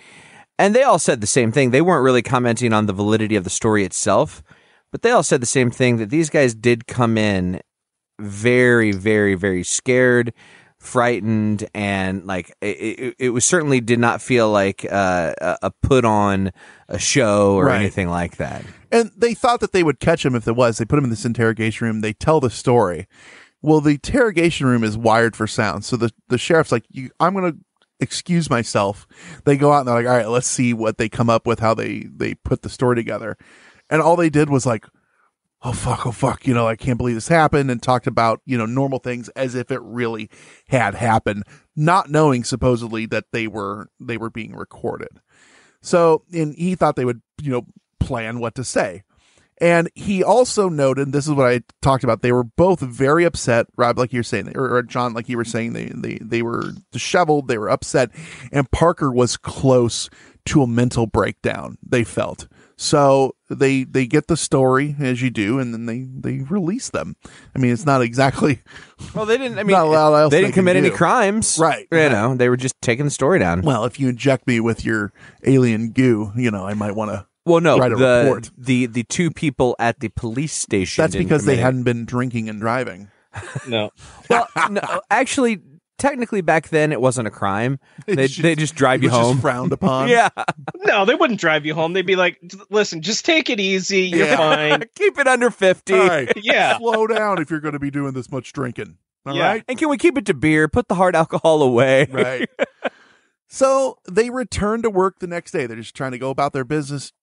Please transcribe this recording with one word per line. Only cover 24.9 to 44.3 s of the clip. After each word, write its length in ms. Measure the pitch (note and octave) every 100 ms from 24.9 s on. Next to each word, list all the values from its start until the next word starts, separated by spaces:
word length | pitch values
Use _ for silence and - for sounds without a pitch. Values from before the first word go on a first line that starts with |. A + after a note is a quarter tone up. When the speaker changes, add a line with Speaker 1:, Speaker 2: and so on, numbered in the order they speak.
| A2
Speaker 2:
wired 380 | A2+ A2+ A#2 -
for 120 | A2
sound. 380 | - G#2+ E2+ -
So 100 | B2
the, 140 | A#2 - -
the 100 | B2
sheriff's 340 | - E3 -
like, 100 | A#2+ -
"You, 180 | - B2+ -
I'm 140 | E3
gonna 200 | G3 F3+ - _ _ _ -
excuse 480 | C#3 - - E3+ D3
myself." 580 | A#2 A2+ A2+ G2+ - - _ - - A#2
They 100 | C3+
go 160 | D3
out 80 | C#3+
and 80 | B2+
they're 80 | A#2+
like, 100 | A#2+
"All 120 | B2
right, 100 | A2
let's 200 | A#2+ -
see 260 | - B2
what 240 | A2+ A2 A2
they 100 | A2+
come 220 | - A#2
up 180 | A2+ A#2+
with, 120 | A2
how 140 | A2+
they, 340 | A2+ A2 A2 -
they 220 | - A#2 -
put 260 | - C#3+
the 80 | -
story 280 | - B2 A#2+
together." 400 | A2+ G#2+ A2 - _ - - _ -
And 120 | D#3
all 160 | D#3 F3
they 120 | E3
did 200 | D3 D3+
was 160 | C3+ B2+
like, 200 | A2 - _ _ _ _ _ _ _
"Oh, 100 | B2
fuck, 340 | G2+ B2+ A#2 B2
oh, 60 |
fuck, 340 | A2 B2 - C3+
you 80 |
know, 140 | A#2+ A2+
I 80 | A2+
can't 220 | C3+ A#2
believe 180 | B2 A2+
this 140 | -
happened," 420 | E3 D3+ D3 C3+
and 100 | A#2+
talked 240 | - B2+ C3+
about, 360 | A#2 A2+ A2 -
you 120 | B2
know, 80 | A2
normal 340 | B2+ C#3 C3
things 300 | B2+ B2 A2
as 260 | - C3 B2
if 160 | -
it 100 | C3
really 480 | G#2 A#2+ A#2 A2 A2 - - - -
had 260 | B2+ G#2
happened, 500 | G2 A2 A2 - G2+ - - _
not 360 | - D3+ F#3 C#3+
knowing 340 | D3+ D#3 B2
supposedly 640 | A2+ B2+ B2+ A#2+ A#2 A2+ A2+
that 180 | A2+ -
they 160 | A#2 A2
were, 400 | G#2 G2 G#2 - -
they 200 | B2 A2+
were 120 |
being 240 | A2+